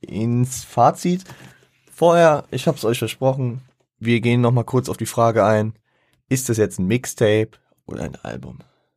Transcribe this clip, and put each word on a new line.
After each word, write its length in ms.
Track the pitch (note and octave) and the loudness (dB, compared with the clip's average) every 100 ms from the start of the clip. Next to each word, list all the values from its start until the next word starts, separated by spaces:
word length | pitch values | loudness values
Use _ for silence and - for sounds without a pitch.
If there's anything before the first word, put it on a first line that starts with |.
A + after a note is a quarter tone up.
ins 640 | - F2+ A#2 A#2+ B2+ - | -12 -6 -2 0 -2 -4
Fazit. 600 | - - B2 - F3+ F3+ - - - _ _ _ _ | -10 2 2 2 -4 -4 -6 -20 -20 _ _ _ _
Vorher, 520 | - E3 E3+ E3 D3 - | 0 2 6 4 4 -2
ich 180 | - E3+ | -4 -4
hab's 160 | C#3+ | -2
euch 140 | A2 A#2+ | -2 -2
versprochen, 640 | A2+ - C3 C3+ B2 A#2+ - _ _ _ | -4 -2 -2 0 -4 -6 -16 _ _ _
wir 220 | A2 A#2 | 0 0
gehen 200 | A#2+ A#2+ | 2 2
noch 120 | A#2+ | 4
mal 120 | A#2+ | 2
kurz 240 | A2 B2+ B2 | 0 -2 -2
auf 80 | - | -8
die 100 | A2+ | -6
Frage 380 | - A#2 A2+ | 0 2 4
ein, 300 | G#2 G#2+ A2 - _ _ _ _ _ | 4 2 0 -6 _ _ _ _ _
ist 200 | C3 - | -4 -2
das 100 | A2 | 0
jetzt 200 | G2+ - | 0 0
ein 80 | F#2 | -2
Mixtape 720 | A#2 B2+ - A2 G#2+ G#2+ _ _ _ - | -2 -2 0 2 2 0 _ _ _ -16
oder 160 | - | -10
ein 140 | D2+ C2 | -10 -10
Album? 420 | - A#1 B1 A#1+ - _ _ | -14 -12 -14 -20 -20 _ _